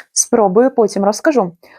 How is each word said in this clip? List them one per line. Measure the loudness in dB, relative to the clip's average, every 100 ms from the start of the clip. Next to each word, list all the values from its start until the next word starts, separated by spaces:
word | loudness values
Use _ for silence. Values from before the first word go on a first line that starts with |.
| -12
Спробую, | -8 -2 0 2 2 0
потім | 0 -2 0
розкажу. | -2 -2 -2 -2 -4 -8 _